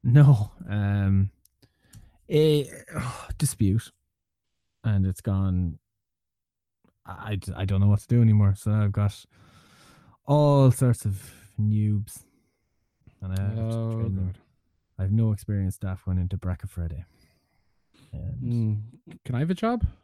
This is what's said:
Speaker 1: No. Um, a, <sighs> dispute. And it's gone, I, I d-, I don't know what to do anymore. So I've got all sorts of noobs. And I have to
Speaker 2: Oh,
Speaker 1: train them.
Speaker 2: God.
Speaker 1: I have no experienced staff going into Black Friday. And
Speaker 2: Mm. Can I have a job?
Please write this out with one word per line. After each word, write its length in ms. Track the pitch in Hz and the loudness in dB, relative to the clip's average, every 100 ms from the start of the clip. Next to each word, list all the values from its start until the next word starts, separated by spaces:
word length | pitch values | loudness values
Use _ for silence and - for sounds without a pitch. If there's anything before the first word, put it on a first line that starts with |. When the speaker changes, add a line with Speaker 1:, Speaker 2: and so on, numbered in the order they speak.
Speaker 1:
No. 480 | 123 135 143 120 101 - - | 6 8 8 6 2 -10 -6
Um, 600 | 104 101 101 98 98 98 _ _ _ _ _ _ - - _ - | -2 0 2 2 2 2 _ _ _ _ _ _ -20 -20 _ -2
a, 400 | 147 156 147 135 - - - | 2 4 2 -2 -14 -10 -8
<sighs> 340 | 127 - - - | -8 -10 -14 -6
dispute. 540 | 143 - 101 107 - _ _ _ _ _ _ _ _ _ | -6 0 0 0 -4 _ _ _ _ _ _ _ _ _
And 220 | 113 101 | -2 0
it's 160 | 95 92 | -2 -4
gone, 560 | - 95 95 90 87 73 _ _ _ _ _ _ _ _ _ _ _ _ | -4 -2 0 -2 -2 -6 _ _ _ _ _ _ _ _ _ _ _ _
I, 260 | - 90 110 | -18 -14 -8
I 40 | |
d-, 180 | 98 - | -8 -8
I 100 | - | -6
don't 160 | 95 98 | -2 2
know 60 | 101 | 2
what 120 | 101 | 2
to 80 | - | 0
do 140 | 120 | 2
anymore. 320 | 113 107 101 98 | 4 4 2 0
So 140 | 107 | -2
I've 200 | 107 104 | -2 -2
got 320 | 101 101 - - _ - - _ _ - _ _ _ | 0 -2 -4 -20 _ -20 -20 _ _ -20 _ _ _
all 460 | - 147 147 143 135 | -2 2 4 6 6
sorts 340 | - 127 113 | 4 0 0
of 260 | 104 98 - - - - | -2 -6 -10 -20 -16 -4
noobs. 640 | 107 107 107 104 104 - _ _ _ _ _ _ _ _ _ _ | -2 0 0 -2 -4 -16 _ _ _ _ _ _ _ _ _ _
And 160 | 95 95 | -6 -2
I 40 | |
have 120 | 98 | -2
to 60 | 113 | -4
Speaker 2:
Oh, 300 | 113 113 113 | -4 -4 -4
Speaker 1:
train 240 | 113 107 | -4 -4
them. 100 | 95 92 | -2 -4
Speaker 2:
God. 100 | 92 _ _ _ _ _ - | -8 _ _ _ _ _ -6
Speaker 1:
I 60 | |
have 80 | 95 | 0
no 200 | 110 113 | 2 2
experienced 460 | 104 - 101 95 - | -2 -4 -2 -2 -4
staff 260 | 95 92 | -8 -8
going 120 | - 92 | -4 -2
into 200 | 90 95 | -2 -4
Black 300 | 92 90 - | -6 -8 -10
Friday. 380 | - 85 82 85 _ _ _ _ _ _ _ _ _ _ | -8 -8 -10 -16 _ _ _ _ _ _ _ _ _ _
And 300 | - 95 120 | -12 -10 -6
Speaker 2:
Mm. 760 | 120 120 110 107 110 - - - | -4 -2 -2 -4 -8 -18 -20 -18
Can 100 | - | -8
I 40 | 123 | -4
have 120 | 160 | -2
a 40 | |
job? 300 | 185 226 240 - - | -2 -2 -2 -4 -6